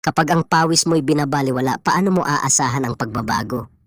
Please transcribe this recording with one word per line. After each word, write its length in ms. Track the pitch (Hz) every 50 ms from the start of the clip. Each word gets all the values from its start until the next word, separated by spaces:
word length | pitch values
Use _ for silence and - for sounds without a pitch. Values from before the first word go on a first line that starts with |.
| -
Kapag 220 | 165 151 - 165 151
ang 120 | 170 165 160
pawis 400 | _ 175 165 165 160 165 160 -
mo'y 160 | 165 165 160
binabaliwala, 800 | 139 135 151 147 147 139 151 143 139 131 127 127 127 131 120 -
paano 320 | _ - - 175 190 196 190
mo 80 | 180
aasahan 640 | - - 147 143 - 143 - - 143 123 117 135 131
ang 80 | 120 113
pagbabago? 720 | - 123 113 107 101 107 107 110 104 110 98 120 123 113 - _ _ _